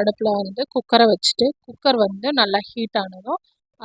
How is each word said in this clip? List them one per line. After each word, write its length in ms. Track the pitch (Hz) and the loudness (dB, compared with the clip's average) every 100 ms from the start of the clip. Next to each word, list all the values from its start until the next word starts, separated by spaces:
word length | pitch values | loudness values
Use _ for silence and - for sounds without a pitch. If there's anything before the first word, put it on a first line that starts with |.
அடுப்புல 320 | 208 - 220 202 | 0 0 -2 -2
வந்து 240 | 196 208 285 | -4 -8 -6
குக்கரை 320 | 254 - 233 226 | -6 2 4 4
வச்சுட்டு, 340 | - - - 254 - - | 2 0 0 -2 -4 -14
குக்கர் 320 | - 277 240 | -4 0 2
வந்து 240 | 202 196 254 277 | 0 -2 -4 0
நல்லா 200 | 202 202 - | 0 -2 -4
ஹீட் 300 | 233 226 214 | -8 -4 -4
ஆனதும் 380 | 190 185 220 349 _ _ _ - | -6 -10 -8 -8 _ _ _ -12